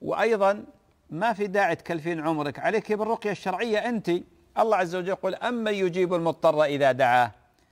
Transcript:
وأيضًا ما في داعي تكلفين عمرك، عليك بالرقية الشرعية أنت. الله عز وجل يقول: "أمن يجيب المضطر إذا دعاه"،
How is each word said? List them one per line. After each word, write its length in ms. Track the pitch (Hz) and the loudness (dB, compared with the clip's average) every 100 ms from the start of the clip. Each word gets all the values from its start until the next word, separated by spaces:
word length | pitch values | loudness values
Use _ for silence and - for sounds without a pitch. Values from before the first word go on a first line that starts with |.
وأيضًا 600 | 156 165 220 220 196 208 - - _ _ _ | -6 -2 0 2 2 0 -6 -20 _ _ _
ما 220 | 151 220 | -4 -2
في 140 | 196 208 | -2 -2
داعي 300 | 196 190 165 | 0 0 0
تكلفين 440 | - 170 156 170 | -4 -6 -4 -4
عمرك، 380 | 156 160 147 - | -2 -2 -4 -4
عليك 340 | 160 214 - | -2 -2 -2
بالرقية 380 | 214 214 226 208 | -4 -2 -4 -4
الشرعية 480 | 190 196 180 233 214 | -6 -4 -4 -2 -2
أنت. 320 | 226 233 175 175 - _ _ - | -2 -4 -2 -2 -4 _ _ 0
الله 180 | 220 202 | 2 2
عز 200 | 185 180 | 0 -2
وجل 120 | 180 | -4
يقول: 260 | 190 190 | -4 -4
"أمن 400 | 185 220 247 214 | -4 -4 -4 -2
يجيب 400 | 208 185 175 180 | -2 -2 0 0
المضطر 500 | 180 165 160 165 151 | 0 -2 2 2 4
إذا 280 | 151 143 139 | 2 2 2
دعاه"، 400 | 127 127 123 120 - _ _ _ | 4 4 4 4 -2 _ _ _